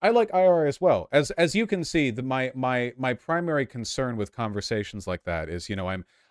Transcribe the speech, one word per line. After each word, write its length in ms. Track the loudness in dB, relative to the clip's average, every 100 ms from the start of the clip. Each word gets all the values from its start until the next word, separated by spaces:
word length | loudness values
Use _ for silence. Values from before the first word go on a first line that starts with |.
I 80 | 2
like 240 | 4 4
I 140 | 4 6
R 180 | 6
I 40 | 4
as 120 | 2
well. 260 | 2 2 2
As, 180 | 2 2
as 220 | 2 2
you 120 | 2 0
can 180 | -2
see, 260 | -2 0 0
the, 120 | -2
my, 280 | -4 -2 -4
my, 400 | -2 -2 0 -2 -4
my 160 | -4
primary 540 | -4 -2 -2 0 0 -2
concern 500 | -6 -8 -4 -4 -2
with 160 | -6
conversations 720 | -4 -6 -4 -4 -4 -4 -8 -8
like 180 | -6
that 260 | -4 -6 -4
is, 180 | -8 -6
you 80 | -6
know, 120 | -6
I'm, 160 | -6 -10 _ _